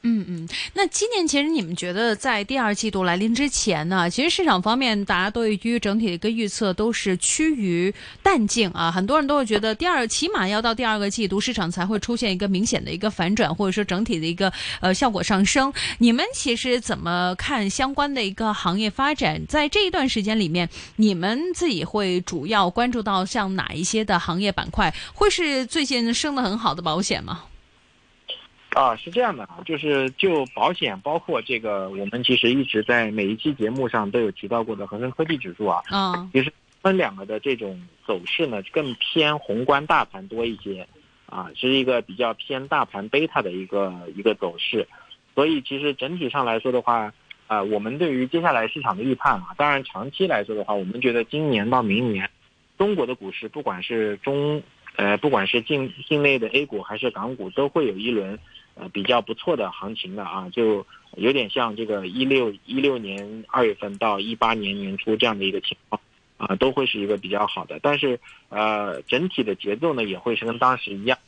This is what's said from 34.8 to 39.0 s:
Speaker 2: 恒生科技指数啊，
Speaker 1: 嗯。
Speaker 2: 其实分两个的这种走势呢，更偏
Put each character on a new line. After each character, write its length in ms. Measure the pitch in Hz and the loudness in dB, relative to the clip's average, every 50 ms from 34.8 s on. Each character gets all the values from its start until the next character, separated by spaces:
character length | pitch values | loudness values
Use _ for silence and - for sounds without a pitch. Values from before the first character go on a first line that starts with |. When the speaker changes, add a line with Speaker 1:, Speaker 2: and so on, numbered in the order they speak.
| 101 | -6
Speaker 2:
恒 140 | 95 104 104 | -8 -8 -6
生 100 | 123 127 | -6 -6
科 120 | 127 - 160 | -4 -4 -2
技 140 | 160 165 139 | -2 -2 -4
指 160 | 120 95 85 | -4 -10 -8
数 120 | - 107 | -2 0
啊， 160 | 98 85 85 - - 175 | 0 0 0 -2 -2 -2
Speaker 1:
嗯。 360 | 196 196 185 180 175 180 190 - | 0 0 0 -2 -4 -6 0 2
Speaker 2:
其 100 | 131 135 | 2 2
实 80 | 147 - _ _ _ _ _ | 2 -4 _ _ _ _ _
分 160 | _ 190 190 190 | _ 2 4 4
两 180 | 160 113 98 | 2 0 -2
个 100 | 95 98 | -8 -8
的 140 | 101 110 107 | -6 -6 -4
这 160 | - 139 131 | -2 -2 -2
种 260 | 113 113 98 95 90 90 87 _ _ _ | -2 -4 -8 -8 -10 -14 -18 _ _ _
走 140 | - 107 90 87 | -4 -4 -4 -4
势 200 | - - - 170 | -6 -2 -2 -2
呢， 160 | 143 117 101 95 - - | -2 -2 -6 -8 -4 -4
更 200 | - 151 135 120 | -2 -2 -2 -4
偏 440 | - | -4